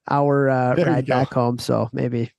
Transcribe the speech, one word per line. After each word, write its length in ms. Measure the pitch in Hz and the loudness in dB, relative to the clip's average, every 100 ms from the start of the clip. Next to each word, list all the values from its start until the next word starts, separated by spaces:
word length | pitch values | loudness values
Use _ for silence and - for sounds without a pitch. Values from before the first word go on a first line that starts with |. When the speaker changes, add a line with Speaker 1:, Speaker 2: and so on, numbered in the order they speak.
| - | -4
Speaker 1:
hour, 440 | 143 143 139 135 | 0 2 2 2
uh, 240 | 131 127 127 | 2 2 2
Speaker 2:
There 100 | 170 | 2
you 40 | |
Speaker 1:
ride 140 | 156 131 | 0 0
Speaker 2:
go. 60 | 127 | 0
Speaker 1:
back 180 | 135 | 0
home, 240 | - 120 123 | 0 0 0
so 320 | - 120 113 | -2 -2 -2
maybe 380 | 127 127 120 113 | -4 -4 -2 -4